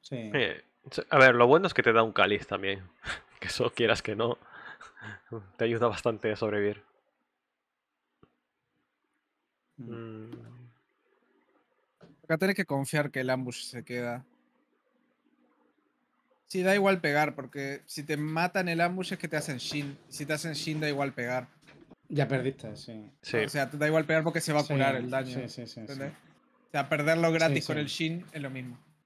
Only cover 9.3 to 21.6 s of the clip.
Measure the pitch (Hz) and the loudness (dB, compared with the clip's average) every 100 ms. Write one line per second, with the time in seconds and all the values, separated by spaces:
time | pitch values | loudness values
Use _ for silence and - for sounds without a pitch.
9.3 | _ _ _ _ - 120 117 113 110 110 | _ _ _ _ -18 -14 -12 -12 -14 -16
10.3 | 120 113 120 123 _ _ _ _ _ _ | -18 -20 -20 -20 _ _ _ _ _ _
11.3 | _ _ _ _ _ _ _ - _ - | _ _ _ _ _ _ _ -20 _ -4
12.3 | 160 190 196 185 139 135 151 147 131 131 | 0 0 0 -2 -2 0 -2 -2 -2 -2
13.3 | 131 123 120 - 123 113 123 120 120 131 | -2 -2 -8 -12 -14 -8 -6 -6 -6 -12
14.3 | _ _ _ _ _ _ _ _ _ _ | _ _ _ _ _ _ _ _ _ _
15.3 | _ _ _ _ _ _ _ _ _ _ | _ _ _ _ _ _ _ _ _ _
16.3 | _ _ 190 185 202 196 185 156 147 151 | _ _ -2 2 4 4 4 2 2 2
17.3 | 151 123 143 139 139 - - 147 151 151 | -2 -12 -10 -8 -10 -12 -12 -6 -4 -2
18.3 | 160 175 190 175 170 175 185 180 190 165 | 0 0 0 -2 0 0 0 -6 -6 -4
19.3 | 156 151 127 - 147 143 139 - - 143 | -4 -4 -8 -6 -6 -6 -10 -16 -12 -6
20.3 | 151 165 147 - 151 151 139 139 127 120 | -4 -4 -6 -4 -2 -2 -2 -4 -4 -4
21.3 | 127 123 _ | -4 -6 _